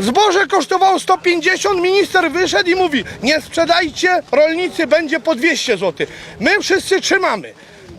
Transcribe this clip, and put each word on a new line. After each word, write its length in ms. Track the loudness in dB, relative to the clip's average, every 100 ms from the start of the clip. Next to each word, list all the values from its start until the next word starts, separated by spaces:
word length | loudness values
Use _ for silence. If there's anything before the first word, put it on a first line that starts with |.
Zboże 460 | -2 2 2 2 2
kosztowało 540 | 0 0 2 2 2
sto 180 | 0 0
pięćdziesiąt, 640 | 2 0 0 0 -2 0
minister 500 | 2 2 2 0 0
wyszedł 380 | -2 0 0 0
i 40 |
mówi: 300 | 0 0 0 -4 -6
„Nie 180 | -2 -2
sprzedajcie, 840 | -2 -2 2 2 0 -2 0 0 0
rolnicy, 540 | 2 2 2 -4 -4 0
będzie 340 | 0 0 -2
po 140 | -2
dwieście 420 | 0 0 0 -2 -2
złotych”. 320 | -2 -4 -8 -8 -20 -4
My 200 | 0 0
wszyscy 400 | 0 -2 0 -2
trzymamy. 540 | 2 0 0 -2 -8 -18 -20 -20 -20